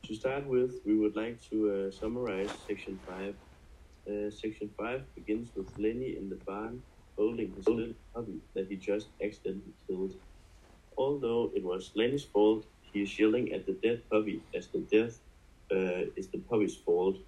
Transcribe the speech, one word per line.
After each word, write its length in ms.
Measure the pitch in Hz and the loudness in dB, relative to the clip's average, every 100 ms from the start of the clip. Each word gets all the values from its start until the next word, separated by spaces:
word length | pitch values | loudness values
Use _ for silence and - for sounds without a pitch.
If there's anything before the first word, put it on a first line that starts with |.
| - | -8
To 80 | 110 | -4
start 320 | 131 139 139 | -2 -2 0
with, 240 | 123 127 123 101 | 2 2 -2 0
we 100 | 107 | 2
would 220 | 107 104 | 2 0
like 200 | 113 117 - | -4 -6 -6
to, 80 | 110 107 | 0 2
uh, 220 | 98 98 | 2 -2
summarize 580 | 98 110 120 120 95 101 - - | -4 -4 -2 -2 -2 -4 -6 -8
section 320 | 101 - 95 - | -8 -6 -10 -10
five. 300 | 92 98 - - - - - - - - | -8 -8 -10 -18 -20 -20 -20 -20 -16 -6
Uh, 220 | 104 104 | -4 -4
section 380 | 107 110 107 104 - | -4 -8 -6 -10 -6
five 240 | 110 131 135 - | -4 -4 -8 -14
begins 340 | 92 110 117 | -4 -2 -2
with 140 | - 92 - | -8 -10 -2
Lenny 380 | 107 120 131 - | -2 0 -4 -6
in 140 | 98 | -8
the 80 | 95 - | -8 -8
barn 340 | 98 110 123 - - - - | -6 -6 -10 -14 -20 -16 0
holding 340 | 107 117 101 | 0 2 -4
his 140 | 95 95 | 0 0
little 260 | 117 113 - - | 2 -2 -8 -12
puppy 260 | 117 110 87 - | -10 -8 -10 -8
that 160 | - 95 | -6 -4
he 80 | 139 | -6
just 300 | - 101 - - | -2 -2 -2 -6
accidentally 520 | 202 - 190 190 185 156 - | -6 -4 -6 -6 -10 -18 -8
killed. 280 | 185 190 185 - - - - - - - - | -4 -4 -6 -18 -20 -20 -20 -20 -20 -14 -2
Although 540 | 135 143 123 117 113 | 0 0 0 2 2
it 80 | 101 | 0
was 300 | 92 92 - | -2 -4 -4
Lenny's 300 | 104 120 143 | 2 2 2
fault, 420 | - 101 107 110 - - - | 0 6 6 6 0 -20 -6
he 80 | 101 | -2
is 180 | 98 - | -2 6
yelling 320 | 107 117 120 | 6 6 2
at 140 | 98 95 | -2 -2
the 80 | |
dead 280 | 95 113 117 - | 0 2 0 2
puppy 320 | 107 107 87 - - | 2 2 -4 -4 -6
as 120 | - | -2
the 120 | 80 | -4
death, 400 | 80 107 117 - - - - - - | 4 4 4 -2 -20 -20 -20 -20 0
uh, 340 | 95 92 90 - - | 2 2 0 -2 -4
is 120 | 95 | -6
the 80 | - | -6
puppy's 400 | - 117 101 - | 0 2 2 0
fault. 400 | - - 92 95 | 2 4 4 0